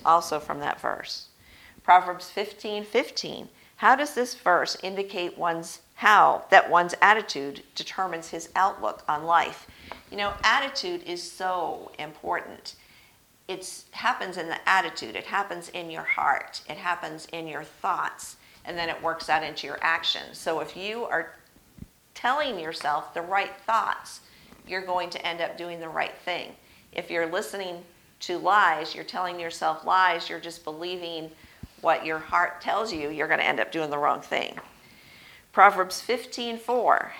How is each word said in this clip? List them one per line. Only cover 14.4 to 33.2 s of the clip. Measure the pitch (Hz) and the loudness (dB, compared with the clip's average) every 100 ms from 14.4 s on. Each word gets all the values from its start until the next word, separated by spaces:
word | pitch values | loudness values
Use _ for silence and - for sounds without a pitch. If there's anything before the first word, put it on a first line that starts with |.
| 165 | -6
the | 156 - | -2 2
attitude. | 190 170 - 113 | 2 2 -4 -8
It | 98 - | -8 -4
happens | 190 196 175 175 | -4 -4 -8 -10
in | 185 170 | -12 -10
your | 160 | -8
heart. | 160 - 147 139 - - - | -4 0 0 0 -4 -12 -12
It | 156 | -8
happens | 185 175 165 156 - | -4 -4 -6 -12 -12
in | 165 160 | -12 -10
your | 147 | -10
thoughts. | 156 - 196 165 147 - - - - - | -12 -6 -4 -2 -4 -6 -14 -18 -20 -18
And | - 175 | -10 -6
then | 165 | -4
it | - | -4
works | 165 165 - | -4 -4 0
out | 156 | 0
into | 156 131 139 | 0 -8 -8
your | - | -2
actions. | 165 165 - - 69 - | 0 0 0 -4 -6 -8
So | - 160 | -4 -2
if | 156 175 | -4 -8
you | 196 226 | -8 -6
are | 233 165 165 - _ _ _ - - _ _ | -4 -4 -4 -10 _ _ _ -20 -20 _ _
telling | - 240 285 294 202 | -4 0 0 0 -4
yourself | 160 160 143 147 156 | -6 -6 -2 -2 -4
the | 175 | -8
right | 170 196 190 - | -2 0 -2 -4
thoughts, | - 220 196 - - - - - - - - | -2 0 0 -4 -8 -18 -20 -20 -20 -20 -8
you're | 185 | -6
going | 185 180 175 | -2 -2 -2
to | 175 | -4
end | 175 170 | -6 -2
up | 165 175 | -4 -4
doing | 175 170 | -8 -8
the | 165 | -6
right | 160 156 - | -2 -4 -4
thing. | - 170 - - _ - _ | -6 -6 -6 -14 _ -20 _
If | - 175 | -10 -4
you're | 170 165 | -2 0
listening | 180 214 202 185 175 175 - _ _ | -2 -4 -6 -8 -10 -14 -20 _ _
to | - 175 | -6 -2
lies, | 165 202 185 156 160 - | 4 6 6 4 -2 -8
you're | |
telling | 160 - 180 175 | -8 -6 -4 -6
yourself | 170 165 160 156 | -8 -2 -2 0
lies, | - 185 185 170 170 | 2 4 4 2 -2
you're | 170 | -8
just | 165 165 | -10 -12
believing | - 156 175 180 170 165 160 156 - - - - | -10 -8 -8 -8 -8 -10 -10 -14 -20 -20 -20 -4
what | - 156 | 2 2
your | 160 160 | 0 -4
heart | 156 175 175 - | 0 0 0 -2
tells | - 196 220 | -2 -2 -2
you, | 170 147 | -4 -4
you're | 151 | -2